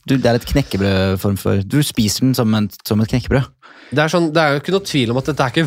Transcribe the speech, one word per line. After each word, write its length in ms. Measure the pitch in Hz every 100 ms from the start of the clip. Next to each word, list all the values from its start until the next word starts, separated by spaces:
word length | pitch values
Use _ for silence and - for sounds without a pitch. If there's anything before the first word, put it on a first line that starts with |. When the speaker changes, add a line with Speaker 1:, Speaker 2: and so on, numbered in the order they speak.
| -
Speaker 1:
du, 100 | 135
det 80 | 120
er 80 | 117
et 80 | -
knekkebrødform 880 | - - 95 98 95 95 95 101 95
for, 240 | 101 101
du 140 | 98 139
spiser 380 | 147 - 107 - 131
den 80 |
som 180 | 131 110
en, 140 | 107 104 -
som 160 | - 107
et 80 | 110
knekkebrød. 380 | 127 - 123 127 _ - - -
Speaker 2:
Det 80 | 131
er 80 | 156
sånn, 160 | 180 165
det 60 | 160
er 140 | 151
jo 80 | 143
ikke 140 | 160 190
noe 80 | 196
tvil 240 | 147 113
om 60 | 123
at 120 | 131
dette 80 | 143
er 80 | 131
ikke 140 | 165